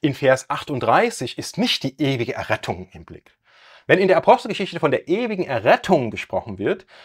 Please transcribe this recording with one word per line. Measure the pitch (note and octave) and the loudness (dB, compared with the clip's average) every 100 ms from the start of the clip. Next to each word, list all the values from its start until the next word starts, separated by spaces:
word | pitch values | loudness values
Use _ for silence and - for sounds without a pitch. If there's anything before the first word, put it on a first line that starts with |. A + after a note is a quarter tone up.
in | D3+ | -4
Vers | B2+ - C3 - | 2 4 2 0
achtunddreißig | D3 - C3 A2+ D3+ A#3 - A#2+ - | -8 -6 -2 2 4 2 -2 -8 -8
ist | - - | -8 -2
nicht | B3 - | -2 -2
die | C3+ - | -4 -2
ewige | C#3 B2+ A#2 | -2 -2 -4
Errettung | - - G#2+ - F2+ F2+ | -6 -4 -4 -6 -10 -12
im | D#2+ D#2+ | -18 -20
Blick. | G#2 _ _ _ _ - - - | -20 _ _ _ _ -20 -6 2
Wenn | E3+ | 4
in | F#3+ | 4
der | E3 | 4
Apostelgeschichte | G3+ A#3+ A3+ F#3+ F#3+ E3+ | 6 4 2 -6 -6 -2
von | D3+ | 0
der | B2+ - | 0 0
ewigen | G3+ A#3+ F#3+ | -2 -2 -4
Errettung | - A#2+ G#2 A#3+ - D#3+ A#2 | -4 0 2 2 4 2 0
gesprochen | G2 - F#2 - F#2+ | -6 -6 -6 -6 -4
wird, | A2+ G#3+ - - | -4 -4 -8 -20